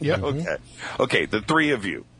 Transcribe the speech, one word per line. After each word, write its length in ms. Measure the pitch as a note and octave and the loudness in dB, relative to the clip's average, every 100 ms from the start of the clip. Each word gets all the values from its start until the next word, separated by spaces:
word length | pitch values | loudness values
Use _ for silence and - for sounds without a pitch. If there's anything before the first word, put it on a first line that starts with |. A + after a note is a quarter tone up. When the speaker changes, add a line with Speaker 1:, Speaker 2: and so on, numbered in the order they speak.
Speaker 1:
Yes. 180 | D3 C3 | -2 0
Yep. 40 | |
Speaker 2:
Okay. 340 | A#2 C#3+ E3+ D2 - - - - | 0 -2 -4 -6 -8 -14 -8 -2
Okay, 260 | C3+ G#2 D2+ | 2 2 2
the 160 | A2 | -2
three 300 | G#2 D#3 D3 | 2 4 4
of 120 | B2+ | 2
you. 220 | F#2+ B1 - | -2 -6 -10